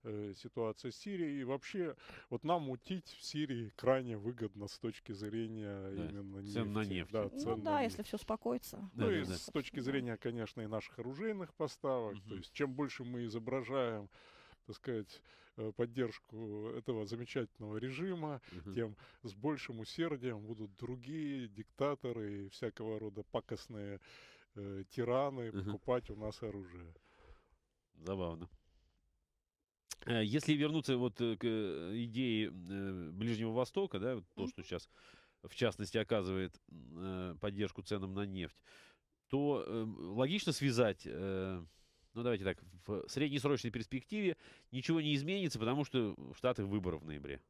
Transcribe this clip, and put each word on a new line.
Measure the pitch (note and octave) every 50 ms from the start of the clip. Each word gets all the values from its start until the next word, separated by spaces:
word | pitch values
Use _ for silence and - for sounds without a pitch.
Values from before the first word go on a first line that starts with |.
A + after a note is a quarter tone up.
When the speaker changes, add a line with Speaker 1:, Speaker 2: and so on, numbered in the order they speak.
| _
Speaker 1:
э, | A#2 G#2+ G#2 G#2 G#2 G2
ситуация | - - A#2+ _ B2 A2+ A2 G#2 - - B2+
с | A2
Сирией. | - - G#3 G3+ F#3 E3+ D3+ C#3+ C#3
И | C3
вообще, | A#2+ C3+ C#3 - - - G3+ F3 D#3+ C3 - - - - - - _
вот | B2+ A#2 -
нам | D3+ F3 F3 D3+
мутить | C3 B2+ A#2+ _ - F#3 F#3 - -
в | - - -
Сирии | - - D3+ D3+ C3+ C3+ A#2 A2+ G#2 -
крайне | - - B2 C3 C3 C3 B2 A2+
выгодно | G#2 G2+ A#2 B2+ A#2 A2+ G#2+ G2 G#2 G2+
с | G2+ - -
точки | - A#2 G#2+ - - -
зрения | A2 G2 G#2 G#2 G#2+ A2+ A2+ A2 A2+ A2 G#2+ G2+ G2+ G2 F#2+ G2
Speaker 2:
Да, | G2 F2+ E2+ D#2+
Speaker 1:
именно | G2+ G2+ G2 G2 G2 G2 G2
Speaker 2:
цен | G2+ G#2 A#2 A2+ G#2 G#2
на | G#2+ G#2+
Speaker 1:
нефти. |
Speaker 2:
нефть. | G2 F#2+ F2+ E2 -
Speaker 1:
Да, | - A2 G#2 G2+
Speaker 3:
Ну | - C4+ D4 - -
Speaker 1:
цен | - -
Speaker 3:
да, | D#4+ D4+ D4
Speaker 1:
на |
Speaker 3:
если | C4 A3+ G3 G#3+
Speaker 1:
нефть. | G#3+
Speaker 3:
всё | - -
успокоится. | G#3+ - - A3 A3+ - A#3 B3 B3 - - - G#3 G3+ F#3+ -
Speaker 2:
Да, | A#2 A2+
Speaker 1:
Ну | -
Speaker 2:
да, | - -
Speaker 1:
и | -
Speaker 2:
да. | F2+ F#2 E2+
Speaker 1:
с | - -
точки | - D3+ C3 - - D3
Speaker 3:
Да. |
Speaker 1:
зрения, | B2 C3 C#3 C#3 B2 A#2+ A2+
конечно, | G#2 - B2 A#2 A#2+ A2 G2+ - -
и | A2
наших | G#2+ A2 G#2+ - - - -
оружейных | A#2 A#2+ C3+ C#3+ G#3 A3 G#3+ G3 F3+ D#3+ -
поставок. | _ D#3+ C#3+ - - - C#3 C3 B2+ A#2 G#2+ G#2 G#2
Speaker 2:
Мгм. | F#2+ G#2+
Speaker 1:
То | G#2
есть | F#2+ F2+ - -
чем | - D3 C#3 B2+
больше | C3+ D3 C3 - - C3
мы | A#2+ B2 A#2+ A#2+
изображаем, | A2+ G#2+ A#2 A2 A#2+ B2 C3+ B2 G#2+ C3+ C3+ B2+ A#2 A2+ G#2+ G2+ G2 - - - - - - - - - _ _
так | - G#2+
сказать, | - - C#3 B2 A2 G#2 - - - _ - - - - - _
э, | - G#2+ A2 G#2
поддержку | - A#2+ A#2+ A#2 C3 B2 A2+ A2 - _ _ A2+ A2 A2+ G#2+ G#2 G#2 G#2 A2+
этого | A#2+ B2 A2 - B2 A2 G#2+
замечательного | G2 A#2 A#2 B2 - - C#3 A#2 - _ - A2+ G#2+ G#2+
режима, | G#2+ A2+ C3 C3 C3 F3 G3 F#3 E3+ D#3 D3+ D3 B2+ - -
Speaker 2:
Мгм. | - F2+ D#2 G2+ F#2+ A2+
Speaker 1:
тем | A#2 A2 G#2 - - - - - -
с | A#2 G2
большим | G2+ A#2 D3+ D3+ C3 - - B2 A2+
усердием | A2 - - - E3 E3+ D3+ C3 A#2+ B2+ A#2 G#2 G#2
будут | G#2+ A#2 G#2+ A2 G2+ G2
другие | - A#2+ A#2+ B2+ B2+ A#2 C3 D3+ D#3+ D3+ C#3+ C#3 C3+ B2 G#2+
диктаторы | G2+ G#2 G#2+ _ _ - C#3 C#3+ C#3+ C3+ - B2+ A#2 A#2 G#2+ G#2 G2+ G2+ G2+
и | G2
всякого | - - - A2+ G#2 - A#2 A2 A2 G#2+
рода | A2 G#2+ G2+ G#2+ G2+
пакостные, | - - A#2 - - A#2 G2+ - - A#2 G#2+ G2+ G2+ G2+ G2 - - - - - - - - - _ _
э, | G#2 G2+ G2 G2 G2 F#2+ -
тираны | - - A#2+ A2+ B2 C3 C#3 C#3+ C3+ C3 A#2+ A2 G#2
Speaker 2:
Мгм. | G2 F#2+ G2+ G#2
Speaker 1:
покупать | G2+ - - B2 B2 A#2+ -
у | A2
нас | G#2 G#2+ G#2+ G#2+ - A#2
оружие. | A2 G2+ G2+ F#2+ F2 F2 F2 F2 E2 E2 - _ - - - - - - - _ _ _ _ _ _ _ _ _ _ _
Speaker 2:
Забавно. | D#2 D#2+ E2+ G2 F#2+ F2+ E2+ E2 E2 E2+ E2+ - - _ _ _ _ _ _ _ _ _ _ _ _ _ _ _ _ _ _ _ _ _ _ _ _ _ _ - _ -
Э, | A#2 A#2 A2+ A2
если | G#2 A2+ D3+ C#3+ - D3+
вернуться | C#3+ C#3+ D3+ D#3 D#3+ C3+ - C3
вот, | B2 B2 B2 G2 -
э, | A#2+ A#2 A2+
к, | F#2 -
э, | A#2+ A2+ A2 G#2+ F#2+ D#2+ C#2 E2 F2 G#2 A#2 A#2+
идее, | A#2+ A2 A#2+ C3 B2 A2+ G#2+ G#2+ F2
э, | - F#2 F2 F2 G2 G2 G2 G2 F#2+ F#2 F2 D#2
Ближнего | E2 F#2+ G#2+ A#2+ A#2 G#2+ A2+ A2+
Востока, | A2 A#2+ B2+ - - F#3+ G3 F#3 - F#2+
да, | G2 B2 C3
вот | A2 F2 _ _
то, | - G3
Speaker 3:
Мгм. |
Speaker 2:
что | B3+ - - F2+
щас, | - F2+ E2+ - - - - - - - - - _ _ _ -
в | - -
частности, | - B2+ A2+ F#2+ - G#2 - -
оказывает, | A2+ G#2+ - A#2 G#2+ F#2 F#2 F#2+ F#2+ F#2+ F2+ E2+ - _ -
э, | - D#2+ B1+ B1 D2+ E2 F#2 F#2+ F#2 F#2 F#2 F2+ E2 D2+
поддержку | - G#2 G2+ G2 G#2 F#2+ - - F#2
ценам | - A2 G2+ F#2+ F#2+ F#2+
на | G2 G2+
нефть, | G2+ F#2+ F#2 F2 D2+ - - _ - - - - - - _ _ _ _ _ _ _
то, | - C#3 C#3+ C#3+ C#3+ A2+ -
э, | - G2+ A2+ A2
логично | A2 G2+ - D2 F2 G2 A2+ B2+ C#3 F3+ G#3 - - C#3
связать, | - C#3 C#3 A#2+ A#2 B2 G#2+ F#2+ - -
э, | - A1+ D2+ F#2+ G2 F#2+ F#2+ F#2+ F#2+ F#2+ F2+ E2 E2+ - - - _ _ _ _ _ _
ну, | A2+ A#2
давайте | B2 A#2 G2 F#2+
так, | F#2+ F2+ - - F2 F2+ F2+ -
в | - G#2 F#2+ - -
среднесрочной | - C3 D3 D3 C#3 C#3+ A#2+ D3 C#3+ B2 - A#2+
перспективе | G2+ A#2+ A2 - - C3 - _ G#3 G#3+ G#3 F3+ D#3+ - - - - - - _
ничего | - C3 B2+ - E3 E3
не | D#3 D3+ D3
изменится, | C#3 C#3 E3 F#3+ G3+ F#3+ D3+ - A2+
потому | A2 A2+ B2+ C#3+ C#3+
что | - - C3 A2+ G#2 F2
в | - C#2 B1+ -
Штатах | - - B2 B2+ - G2+
выборы | G2 G2+ G#2+ F2+ F2+ E2 D2+
в | D2
ноябре. | D#2 D2+ D2 C#2 C#2+ C#2 C2+ -